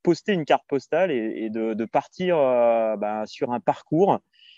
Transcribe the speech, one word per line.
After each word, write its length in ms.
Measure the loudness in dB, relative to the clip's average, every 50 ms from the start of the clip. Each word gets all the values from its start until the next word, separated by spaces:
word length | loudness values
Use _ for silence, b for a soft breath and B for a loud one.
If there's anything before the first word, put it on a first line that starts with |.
| -2
poster 300 | -2 -2 0 0 -2 -2
une 140 | -2 0
carte 180 | 0 0 0 0
postale 440 | -2 -6 -6 -4 -2 0 0 0 0
et, 340 | 0 -2 -4 -4 -6 -6 -6
et 60 | -6
de, 240 | -4 -4 -4 -4 -4
de 100 | -4 -4
partir, 540 | -2 -2 -4 -4 -4 _ -4 -2 0 2 2
euh, 580 | 2 2 4 4 4 4 4 2 2 0 -2
ben, 300 | -2 -4 -4 -4 -6 -6
sur 260 | -8 -8 -6 -6 -4 -4
un 80 | -4
parcours. 600 | -2 -2 -4 -4 -4 -2 0 2 4 4 2 0 -2 _ b b b b b